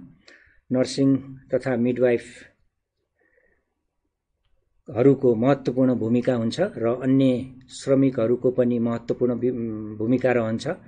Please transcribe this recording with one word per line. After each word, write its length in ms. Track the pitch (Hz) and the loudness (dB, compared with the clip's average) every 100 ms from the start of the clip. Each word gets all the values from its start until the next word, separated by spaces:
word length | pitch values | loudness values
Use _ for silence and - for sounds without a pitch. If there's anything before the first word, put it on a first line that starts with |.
| 90 - _ - _ _ _ | -14 -20 _ -20 _ _ _
नर्सिङ 460 | 127 127 - 135 135 - 135 - | -2 -2 0 2 0 -4 -18 -6
तथा 220 | 127 135 120 | -4 -2 -2
मिडवाइफहरूको 3500 | 123 120 127 117 - - - _ _ _ _ _ _ _ _ _ _ _ _ _ _ _ _ _ _ _ _ _ _ _ - 110 135 135 127 | 0 2 2 2 -4 -18 -20 _ _ _ _ _ _ _ _ _ _ _ _ _ _ _ _ _ _ _ _ _ _ _ -8 2 4 6 4
महत्त्वपूर्ण 600 | 110 127 139 143 123 131 | 2 2 2 -2 0 0
भूमिका 400 | 117 110 120 120 | 0 0 0 0
हुन्छ 260 | 123 113 151 | -2 -2 -2
र 400 | 202 120 113 123 | -4 -2 -2 -2
अन्य 520 | 131 135 131 123 131 - - | 0 2 2 0 -6 -16 -20
श्रमिकहरूको 800 | - 139 135 135 131 113 123 127 | -10 0 2 2 0 0 0 0
पनि 280 | 127 120 120 | 0 0 0
महत्त्वपूर्ण 560 | 117 117 - 120 123 | -2 -4 -6 -2 -2
भि-, 640 | 117 123 123 113 110 107 107 | 0 -4 -4 -6 -8 -10 -6
भूमिका 340 | 113 127 127 | -2 0 2
रहन्छ। 360 | 120 110 113 151 185 | 0 0 -4 -6 -10